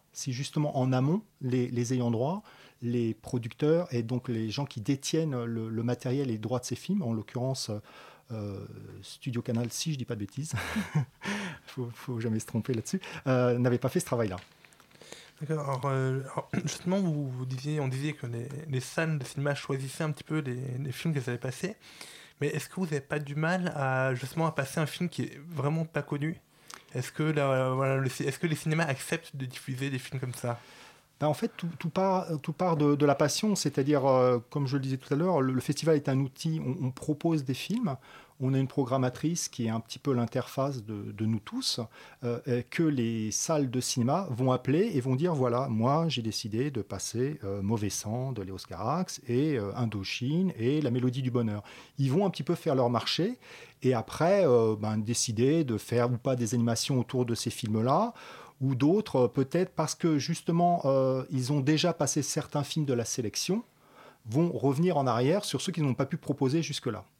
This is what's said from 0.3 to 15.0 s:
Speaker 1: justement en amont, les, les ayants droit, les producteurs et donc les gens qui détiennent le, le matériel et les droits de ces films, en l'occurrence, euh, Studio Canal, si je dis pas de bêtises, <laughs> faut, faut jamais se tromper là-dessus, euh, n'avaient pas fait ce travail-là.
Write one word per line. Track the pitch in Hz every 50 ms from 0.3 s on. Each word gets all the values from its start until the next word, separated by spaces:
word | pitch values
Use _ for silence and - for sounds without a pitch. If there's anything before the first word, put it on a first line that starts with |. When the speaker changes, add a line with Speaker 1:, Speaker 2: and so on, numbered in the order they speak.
| 123
Speaker 1:
justement | 120 117 - - 156 151 147 - 139
en | 127 131
amont, | 131 127 131 143 170 220 - - _ _
les, | 135 127 123 127 123 123
les | 123 120 120 117 131
ayants | 127 120 117
droit, | 117 110 123 147 185 208 - - - - - - - _
les | 120 120 120 120 117 113 110
producteurs | - - - - 123 113 117 - - 151 151 160 170 175 - 127
et | 120 117
donc | 113 127 123 - -
les | 120 110 113 110
gens | 101 147 143
qui | - - 117
détiennent | 101 - 139 139 - - - 160 165 156 131 123 117
le, | 117 117 113 110 110
le | 110 110 120
matériel | 120 123 - - 127 127 143 143 127
et | 113
les | 107
droits | 110 110 127 120
de | -
ces | - 123
films, | - - - 190 208
en | 165 117 113
l'occurrence, | 107 101 - - 123 123 131 135 - - - 104 107 - - - - - - - - _ _
euh, | 117 110 104 101 98 98 101 104 107 104 104 101 98 98 101
Studio | - - - - 139 113 120
Canal, | - - 117 117 123 117
si | - - - 160 151
je | 131
dis | 117
pas | - 120
de | 107
bêtises, | 101 - - 131 151 - - 104 - - - 220 180 - -
<laughs> | 156 123 - - _ - 196 202 208 202 180 147 - -
faut, | - - 135 123 117 117
faut | - - - 123 113
jamais | 113 117 110 110
se | - -
tromper | - 117 - - 127
là-dessus, | 113 - - - 190 - - - 156 - 135
euh, | 131 123 127 123 120 123
n'avaient | 123 127 120 117
pas | - 127
fait | - 185
ce | -
travail-là. | - 131 120 113 92 90 90 - - - _ - - - _ - _ - -